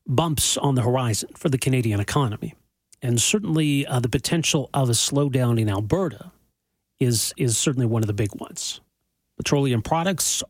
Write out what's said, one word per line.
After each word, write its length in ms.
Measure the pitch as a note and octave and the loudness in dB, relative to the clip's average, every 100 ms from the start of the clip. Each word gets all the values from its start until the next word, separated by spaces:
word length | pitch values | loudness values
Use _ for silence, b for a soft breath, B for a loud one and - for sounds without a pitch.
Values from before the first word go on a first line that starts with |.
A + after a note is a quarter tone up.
| - | -2
bumps 500 | B2+ E3 D3 - - | 0 2 2 0 2
on 200 | C#3+ C3 | 2 2
the 60 | |
horizon 480 | A#2 B2+ A#2+ G#2 - | 2 2 2 -2 -4
for 140 | - E3 | -4 -2
the 100 | C3 | 0
Canadian 400 | - B2+ A2+ G2+ | 2 2 2 0
economy. 560 | G2+ D3 B2+ G#2 - - _ _ _ _ | 0 0 0 -2 -8 -12 _ _ _ _
And 180 | B2+ A#2+ | -2 0
certainly, 680 | - G#3+ F3+ D#3 D3+ C#3 C#3 | 2 0 2 2 2 2 0
uh, 140 | B2 | -2
the 80 | A#2+ | 0
potential 640 | C3+ - E3+ D3 D#3 B2+ | -2 0 0 2 0 0
of 140 | C#3+ B2+ | 0 2
a 40 | |
slowdown 680 | A2+ - C#3+ C#3+ C3 B2 A2+ | 2 0 0 0 2 2 2
in 80 | G#2+ | 0
Alberta 600 | G2+ G#2 F3 F3 - - - _ _ _ _ _ - | 0 0 -2 -2 -6 -16 -20 _ _ _ _ _ -2
is, 320 | B2 A2+ - - | 0 0 -2 -2
is 200 | B2+ A2+ | -2 0
certainly 300 | D#3+ C3 A#2+ | 0 0 0
one 160 | A#2 | 0
of 60 | G#2+ | 0
the 40 | |
big 220 | G#2 G2+ - | -2 -4 -6
ones. 400 | - - - - _ _ _ _ _ - | -14 -10 -10 -12 _ _ _ _ _ -12
Petroleum 460 | A#2+ C#3+ C#3 A#2 | -2 0 0 0
products 600 | - E3 F3+ F3+ - - - | -2 -2 -2 -2 -2 -4 -6